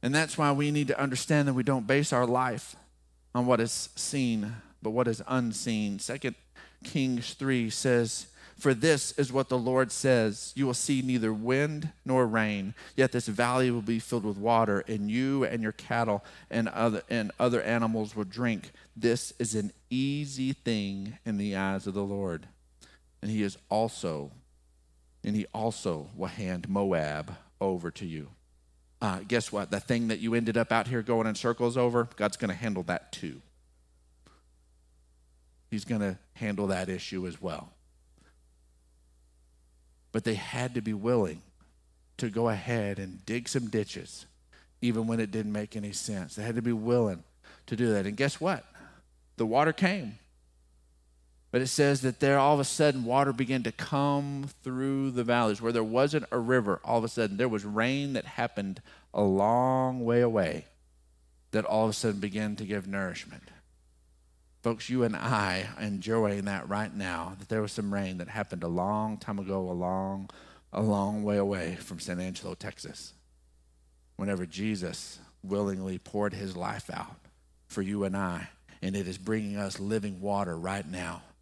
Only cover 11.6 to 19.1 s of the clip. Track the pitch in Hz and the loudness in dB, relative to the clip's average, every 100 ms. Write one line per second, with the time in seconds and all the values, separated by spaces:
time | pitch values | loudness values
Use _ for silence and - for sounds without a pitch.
11.6 | 147 151 160 - - 131 120 110 107 104 | 2 -2 -6 -8 2 4 6 4 2 0
12.6 | 95 - - - 131 123 117 104 120 127 | -4 -8 -10 4 4 4 -2 2 2 4
13.6 | 127 120 104 113 - 120 104 98 107 117 | 2 2 0 -2 0 -2 -2 -2 4 4
14.6 | 110 101 - 107 104 113 131 139 139 117 | 6 2 0 -2 0 0 2 2 0 0
15.6 | 110 - - 120 117 101 - - - - | -2 -4 -2 0 2 0 -2 -20 -6 -2
16.6 | 113 - 117 107 - 117 104 - 123 120 | -2 2 2 2 -2 -2 -2 0 2 2
17.6 | - 117 117 113 107 107 98 104 120 107 | 2 0 2 0 -4 -4 -6 -2 -2 -2
18.6 | - - - - 117 | -6 -20 -20 0 2